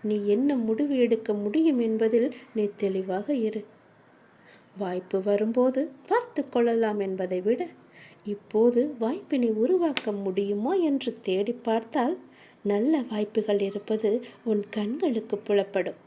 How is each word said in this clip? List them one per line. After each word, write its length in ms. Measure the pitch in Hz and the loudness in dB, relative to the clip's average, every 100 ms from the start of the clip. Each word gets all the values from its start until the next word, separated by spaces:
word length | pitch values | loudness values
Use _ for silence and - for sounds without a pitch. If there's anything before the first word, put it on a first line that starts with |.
நீ 220 | 214 214 202 | -2 -2 2
என்ன 300 | 208 285 269 | 2 2 0
முடிவு 400 | 220 220 285 269 | 0 0 0 2
எடுக்க 360 | 240 226 220 | 4 2 0
முடியும் 460 | 208 208 311 320 254 | -2 0 2 2 2
என்பதில் 500 | 226 220 226 233 247 - - | 0 0 2 2 0 -4 -10
நீ 160 | 220 208 - | -4 -4 -2
தெளிவாக 580 | 202 190 190 185 214 | -2 -2 -2 -4 -2
இரு. 320 | 285 214 214 - - _ _ _ _ _ _ - - _ 190 | -2 -2 -4 -12 -20 _ _ _ _ _ _ -20 -20 _ -8
வாய்ப்பு 440 | 190 180 185 196 | -4 -4 -2 -2
வரும்போது 600 | 196 202 214 226 254 262 311 - - | 2 2 2 4 2 2 -4 -8 0
பார்த்து 420 | 453 480 - - | 0 0 -6 -2
கொள்ளலாம் 500 | 247 240 233 220 208 | 2 2 2 0 0
என்பதை 420 | 190 190 185 180 | -2 -2 -2 -2
விட, 260 | 185 254 349 - - - - - | 0 0 -2 -10 -20 -20 -20 -16
இப்போது 580 | - 202 - 214 233 240 294 254 | -10 -10 -2 4 4 4 0 -2
வாய்ப்பினை 500 | 226 339 - 277 233 | -4 -4 -2 0 0
உருவாக்க 640 | 214 240 370 330 262 226 | 2 2 2 2 0 -4
முடியுமா 600 | 202 196 190 202 202 233 381 | -4 -2 -2 -2 -2 0 0
என்று 360 | 320 277 254 220 | 0 0 -4 -6
தேடி 320 | - 185 202 | -4 -2 -2
பார்த்தால் 640 | 240 - 226 233 302 247 370 - - - - | -4 -2 -2 0 -2 0 -2 -10 -20 -20 -8
நல்ல 400 | 202 202 247 320 | -2 2 2 0
வாய்ப்புகள் 580 | 240 214 208 - 208 202 | 0 -4 -2 -2 0 0
இருப்பது 500 | 196 202 - 220 214 233 247 - | 0 -4 -4 0 0 0 -4 -10
உன் 200 | 240 214 196 | -2 -2 -2
கண்களுக்கு 680 | - 208 277 359 226 220 208 | -4 -4 -2 0 0 -4 -8
புலப்படும். 600 | - 208 196 196 170 - | 0 0 2 -2 -4 -6